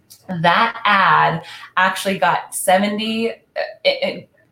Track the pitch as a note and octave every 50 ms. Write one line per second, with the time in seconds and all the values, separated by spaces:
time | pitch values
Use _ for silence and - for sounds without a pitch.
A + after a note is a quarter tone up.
0 | _ _ - _ _ - F#3 E3+ D#3+ F3 E3+ G3+ A#3 A#3 - - - G#3 G#3 G3
1 | F#3 E3+ D#3 D3+ D3+ D3+ D#3+ E3 - - - - - - _ F3+ F#3 F#3+ F#3+ -
2 | - G3+ F#3+ F3 F#3 F3 D#3+ - - - - - - - F#3 F#3+ G3+ G#3 G#3 G#3
3 | A3 A3 A3+ A3+ A3+ A3+ - - _ _ _ - - - - - _ - - -
4 | - G3+ - - - _ _ _ _ _